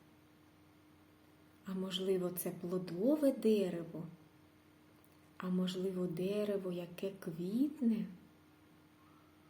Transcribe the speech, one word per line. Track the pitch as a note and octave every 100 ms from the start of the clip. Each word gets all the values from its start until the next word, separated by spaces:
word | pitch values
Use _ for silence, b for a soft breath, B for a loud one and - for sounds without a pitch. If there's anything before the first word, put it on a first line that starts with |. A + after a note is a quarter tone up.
| - - - - - - - - - - - - - - - - -
А |
можливо, | F#3 F#3+ F#3 F#3+ F#3 F3+
це | F3+ F3+
плодове | - F3 F#3 F3+ E3+ A#3+ D4+ C#4
дерево? | C4 A3 G#3 F#3 E3+ E3 D#3 - - - - - - - - - - - - - -
А | F#3
можливо, | F3+ F3+ F#3 F#3+ F3+ F3
дерево, | D#3+ F#3 G#3 G#3 G3 F#3
яке | F3 F3 - F#3+ -
квітне? | F#3 D#3+ F3 A#3 D4 - A#3 G3+ F3+ - - - - - - - - - - - - -